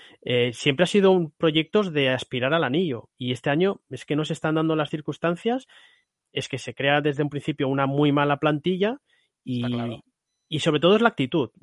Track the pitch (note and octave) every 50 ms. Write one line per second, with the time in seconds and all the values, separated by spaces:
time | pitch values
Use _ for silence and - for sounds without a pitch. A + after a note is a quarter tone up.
0 | - - - _ - - B2+ B2 A#2+ B2 A2+ - - D3+ C#3 C3 F3+ - - G3+
1 | G3 F#3+ F#3+ F3+ E3 D3+ _ - E3+ D#3+ D3+ D#3+ D#3 - - G#3+ G3+ F3+ D3+ D3
2 | C3+ C3 C3 B2 - - - B2 B2 C3+ D#3 E3+ D3+ B2 C3 E3+ F#3+ D#3 A#2+ A2
3 | - _ _ - B2+ B2 B2 - - D3 C#3+ D#3+ F#3 G3 G3 - _ - C3 -
4 | - - D3+ D3 D3+ - D#3+ - - D#3 D#3 D#3+ D#3+ D#3+ D#3+ D#3 D3 - - D3+
5 | - - D3 - - E3+ F3 - - A3+ B3 C4 - _ - - - - _ _
6 | _ _ _ _ _ _ - C#3 - - C#3 B2 - B2 A#2 - C3 C#3 C#3+ D3
7 | C#3+ D#3 C3+ C#3+ D3 C#3+ D3 C#3 - - D3+ - C#3+ C3 C#3 C#3 C#3 C3+ C#3 D3
8 | D3 D3 C#3 D3 C#3+ D3 C#3+ C#3+ D3+ D3+ D3+ D3 - F3+ F#3 F3+ G3 A3 C4 -
9 | _ _ _ _ _ _ _ _ - B2+ B2+ A#2+ A#2+ B2 A#2+ A#2 A#2 A#2 A2+ -
10 | _ _ _ _ _ _ _ _ _ - D#3 D3+ - E3 D3+ D3 D#3+ F3 G#3 A3
11 | A#3 A3+ - - C3+ A#2+ - D#3+ B2 - _ _